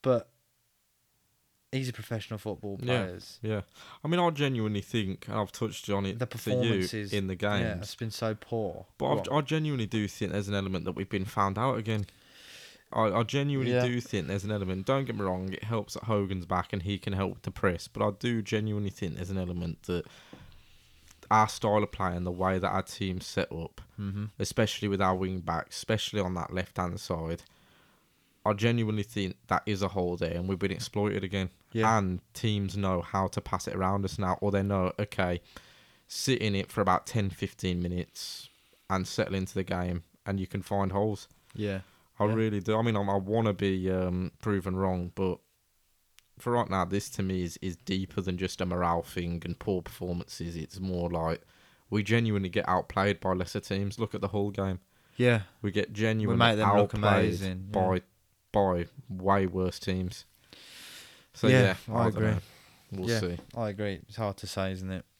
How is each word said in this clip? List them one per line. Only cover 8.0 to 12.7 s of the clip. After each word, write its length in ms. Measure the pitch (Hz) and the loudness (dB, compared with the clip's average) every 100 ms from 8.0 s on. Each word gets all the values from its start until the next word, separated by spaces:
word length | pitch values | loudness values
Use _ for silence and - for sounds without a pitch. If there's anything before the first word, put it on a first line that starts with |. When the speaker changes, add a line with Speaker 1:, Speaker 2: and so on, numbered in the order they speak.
| 113 | -8
Speaker 1:
so 240 | - 113 104 | -2 -4 -4
poor. 520 | - 113 101 78 - _ | -4 -4 -4 -6 -14 _
Speaker 2:
But 80 | 135 | 0
I've, 100 | 131 | 0
Speaker 1:
Go 80 | 95 147 | 2 0
on. 20 | |
Speaker 2:
I 80 | 143 | 2
genuinely 400 | 156 156 135 107 | 0 0 0 0
do 200 | 110 101 | 0 0
think 240 | - 104 | -2 -2
there's 160 | 101 101 | -2 0
an 40 | 101 | -2
element 280 | 95 95 | 0 -2
that 80 | - | -2
we've 140 | - 98 | -4 -4
been 160 | 101 | -2
found 340 | 95 - 98 98 | -2 2 2 2
out 200 | 131 117 | 0 0
again. 300 | 110 110 98 - - - - - - | -2 -2 -4 -10 -20 -20 -20 -20 -20